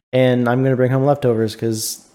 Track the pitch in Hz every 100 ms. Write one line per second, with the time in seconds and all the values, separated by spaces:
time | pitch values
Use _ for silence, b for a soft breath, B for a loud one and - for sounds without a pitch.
0 | _ 127 127 123 120 123 135 127 127 135
1 | 139 143 127 113 110 - 113 110 110 -
2 | -